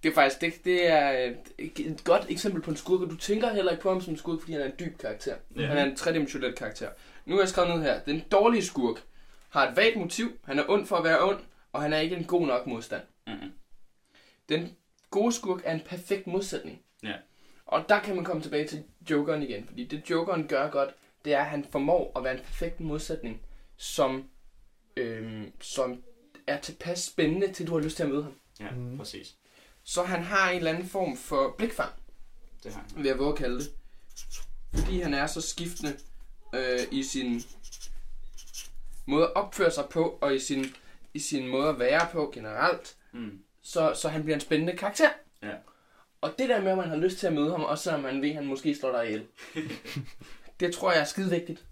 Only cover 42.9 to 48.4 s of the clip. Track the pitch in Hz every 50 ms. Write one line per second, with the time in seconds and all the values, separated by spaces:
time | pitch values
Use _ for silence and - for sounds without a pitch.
42.9 | - _ _ _ - 120 117 104 98 95 - _ _ _ _ - - 170 160 151
43.9 | 131 - - 160 156 156 151 156 156 143 - - 160 151 160 175 175 - 190 202
44.9 | 202 - 320 - - - - _ _ _ - - 208 - - - _ _ _ _
45.9 | _ _ _ _ _ _ - - - - 262 247 240 208 190 190 190 185 180 165
46.9 | 156 151 170 185 185 - - 175 165 147 147 151 175 165 151 - 151 156 - 175
47.9 | 160 147 139 131 135 135 135 147 151 151